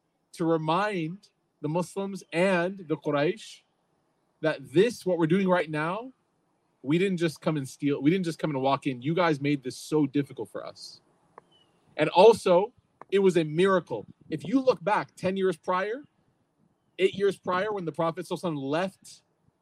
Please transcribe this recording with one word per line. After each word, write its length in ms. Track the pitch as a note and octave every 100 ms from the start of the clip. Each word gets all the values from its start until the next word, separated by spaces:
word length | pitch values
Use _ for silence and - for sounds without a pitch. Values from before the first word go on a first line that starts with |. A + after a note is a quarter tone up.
| _ _ _
to 140 | - E3
remind 840 | E3 D#3 F3 G#3 F#3+ D#3 F#3+ _ _ _ _
the 80 | D3
Muslims 560 | E3 F3 G3 G3 F#3+ -
and 500 | E3 F#3+ F3+ F3 G3 D3+
the 80 | D#3
Quraysh 640 | D#3 C#3+ D#3 G#3+ - - _ _ _ _ _ _ _ -
that 320 | D#3 C#3 C3
this, 320 | D3 A#3+ -
what 140 | F3+ E3+
we're 80 | D#3+
doing 220 | F#3+ F#3+
right 220 | F3+ D#3+
now, 420 | D3+ D#3+ G3+ C4 _ _ _ _ _ _ _
we 160 | B2+ E3+
didn't 220 | G3 F3
just 240 | E3 -
come 160 | E3+ D#3
and 100 | C3+
steal, 320 | - C#3+ C#3
we 100 | C#3
didn't 140 | F#3+
just 140 | E3 D3+
come 120 | D#3+
and 120 | C3+
walk 240 | C3+ C3+ D3
in. 160 | B2
You 120 | C3
guys 280 | E3+ E3 C#3
made 200 | C#3+ C#3+
this 140 | B2+ -
so 300 | - D3+ C#3
difficult 420 | C#3+ C#3 B2 G#2
for 160 | -
us. 380 | F#2 - - - _ _ _ - _ _ _ _ _ -
And 100 | D#3+
also, 640 | E3+ G#3+ A3 F#3+ F3 G#3+ _ _ _ -
it 80 | G3
was 180 | F#3+ E3+
a 80 |
miracle. 640 | D#3 D#3 G3 F#3 - A2 - - -
If 160 | D#3 C#3+
you 140 | C4
look 220 | C4 G3
back 320 | E3+ G3 - -
ten 200 | F#3 F#3+
years 200 | F#3+ E3+
prior, 460 | - F3+ G3+ B3+ C#4+ _ _ _ _ _ _ _ _ -
eight 160 | G3
years 220 | F#3+ G3 F#3
prior, 360 | - F3+ G#3+
when 120 | G#3
the 80 | D#3+
Prophet 320 | D3 E3 E3+
Sallallahu 180 | E3 E3
Alaihi 120 | F3+
Wasallam 160 | D3 C3+
left 520 | D#3 F#3+ - - - _ _ _ _